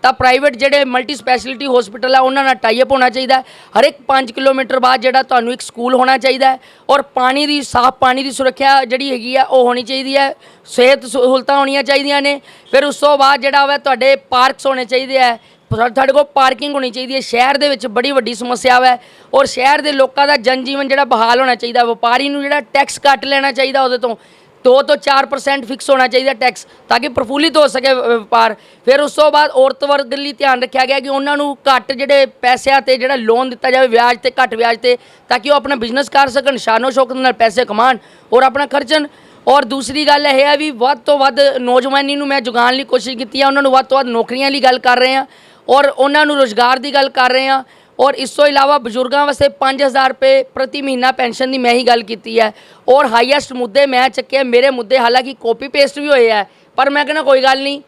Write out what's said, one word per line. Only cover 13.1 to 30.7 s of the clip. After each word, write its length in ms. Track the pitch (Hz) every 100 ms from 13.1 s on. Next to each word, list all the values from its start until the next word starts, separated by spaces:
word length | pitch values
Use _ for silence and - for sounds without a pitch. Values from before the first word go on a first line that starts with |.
| 285
ਬਾਅਦ 240 | 269 277
ਜਿਹੜਾ 240 | 269 277 277
ਵਾ 120 | 285
ਤੁਹਾਡੇ 380 | 277 254 262 277
ਪਾਰਕਸ 520 | _ 247 254 269 269
ਹੋਣੇ 180 | 262 247
ਚਾਹੀਦੇ 320 | 254 262 269
ਆ, 180 | 247 233 _ _ _
ਤੁਹਾ-, 180 | 214 240
ਤੁਹਾਡੇ 240 | 233 262
ਕੋਲ 100 | 277
ਪਾਰਕਿੰਗ 500 | 285 - 262 247 294
ਹੋਣੀ 180 | 285 262
ਚਾਹੀਦੀ 240 | 247 254 269
ਹੈ। 40 |
ਸ਼ਹਿਰ 380 | - 233 254 277
ਦੇ 120 | 285
ਵਿੱਚ 180 | 269 240
ਬੜੀ 240 | 208 254
ਵੱਡੀ 220 | 269 233
ਸਮੱਸਿਆ 460 | 233 240 247 254 247
ਵਾ 180 | 254 247 - - -
ਔਰ 120 | 262 277
ਸ਼ਹਿਰ 360 | - 254 294
ਦੇ 100 | 294
ਲੋਕਾਂ 360 | 277 262 - 277
ਦਾ 100 | 294
ਜਨਜੀਵਨ 500 | 220 262 254 277 277
ਜਿਹੜਾ 160 | 269
ਬਹਾਲ 360 | 277 240 226 240
ਹੋਣਾ 160 | 262 240
ਚਾਹੀਦਾ। 280 | 233 240
ਵਪਾਰੀ 460 | 240 226 233 247 277
ਨੂੰ 120 | 285
ਜਿਹੜਾ 200 | 277 294
ਟੈਕਸ 380 | 247 269 277 -
ਕੱਟ 260 | 285 269 269
ਲੈਣਾ 260 | 277 277
ਚਾਹੀਦਾ, 320 | 262 269 269
ਉਹਦੇ 140 | 262 247
ਤੋਂ 180 | 247 220 _ _ _ _ 254
ਦੋ 160 | 254
ਤੋਂ 140 | 285 285
ਚਾਰ 300 | 285 277 269
ਪਰਸੈਂਟ 400 | 277 277 277 233
ਫਿਕਸ 240 | 254 -
ਹੋਣਾ 180 | 269 254
ਚਾਹੀਦਾ 260 | 254 262
ਟੈਕਸ, 340 | 247 254 - - - _
ਤਾਂ 100 | 240
ਕਿ 80 | 254
ਪ੍ਰਫੁੱਲਿਤ 500 | 240 233 277 311 285
ਹੋ 100 | 285
ਸਕੇ 260 | 226 262
ਵ-, 140 | 254 240
ਵਪਾਰ। 480 | 233 208 233 226 214 _ _ -
ਫਿਰ 160 | 269
ਉਸ 100 | 294
ਤੋਂ 200 | - 302
ਬਾਅਦ 200 | 294 302
ਔਰਤ 320 | 277 262 262
ਵਰਗ 300 | 285 285 262
ਲਈ 180 | 277 285
ਧਿਆਨ 300 | 254 277 254
ਰੱਖਿਆ 220 | 247